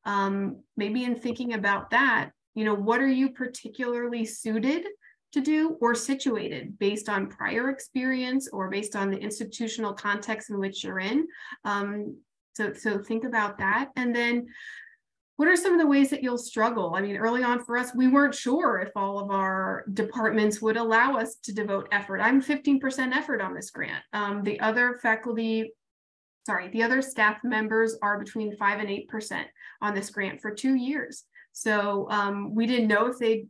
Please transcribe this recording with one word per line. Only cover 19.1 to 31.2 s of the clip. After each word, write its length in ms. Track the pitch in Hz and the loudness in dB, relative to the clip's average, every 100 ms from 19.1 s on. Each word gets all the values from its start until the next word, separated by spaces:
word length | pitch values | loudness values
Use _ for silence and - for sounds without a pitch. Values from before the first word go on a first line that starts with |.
| 196 | -4
of 120 | 196 | -2
our 560 | 196 190 190 190 190 - | 0 0 0 -2 -4 -6
departments 680 | 196 214 247 220 214 214 208 | -4 -2 0 0 4 2 2
would 160 | 220 226 | 0 0
allow 400 | 226 220 262 269 | 2 4 4 2
us 200 | 226 - | -2 -6
to 100 | - | -8
devote 340 | 202 208 196 190 | -6 -2 -2 0
effort. 300 | 202 196 190 | -2 -2 0
I'm 220 | 220 269 | 4 4
fifteen 360 | 262 285 285 269 | 4 0 4 2
percent 380 | 269 262 247 269 | 2 -2 -2 -2
effort 240 | 302 226 | -2 -4
on 140 | 190 | -4
this 160 | 180 190 | -8 -12
grant. 340 | - 170 - - | -10 -8 -8 -8
Um, 300 | 208 202 208 | -6 -4 -2
the 180 | 202 - | -4 0
other 380 | 220 226 247 240 | 0 2 2 2
faculty, 720 | 233 220 240 220 226 220 220 - _ _ _ _ _ _ | 0 0 0 -2 0 0 -2 -10 _ _ _ _ _ _
sorry, 240 | - 185 180 | -4 -4 -2
the 140 | 220 | 0
other 180 | 233 262 | 4 2
staff 380 | 262 - 214 214 | 0 2 2 2
members 540 | 262 214 214 220 226 226 | -2 0 2 2 2 2
are 160 | 202 208 | 0 0
between 360 | 208 226 214 202 | -4 -6 -6 0
five 220 | 202 208 | 0 0
and 100 | 214 | -4
eight 180 | 202 - | -6 -6
percent 400 | 220 214 - - _ - - | -8 -6 -8 -8 _ -20 -6
on 140 | 208 | -2
this 160 | 196 208 | -2 -4
grant 320 | 208 190 - | -6 -6 -6
for 120 | 214 | -8
two 200 | 208 262 | -2 2
years. 500 | 262 247 294 - - | 2 2 -4 -6 -12